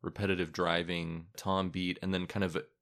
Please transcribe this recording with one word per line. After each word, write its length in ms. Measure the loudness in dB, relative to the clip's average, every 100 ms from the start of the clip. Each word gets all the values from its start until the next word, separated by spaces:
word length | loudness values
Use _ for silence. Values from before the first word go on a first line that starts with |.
repetitive 500 | -6 -2 2 2 2
driving 760 | 2 2 4 2 -2 -2 -6 -10 -8
tom 320 | 0 2 2
beat, 300 | 0 -2 -2
and 120 | 0
then 120 | 0 -2
kind 160 | 0
of 140 | 0 0 -6 _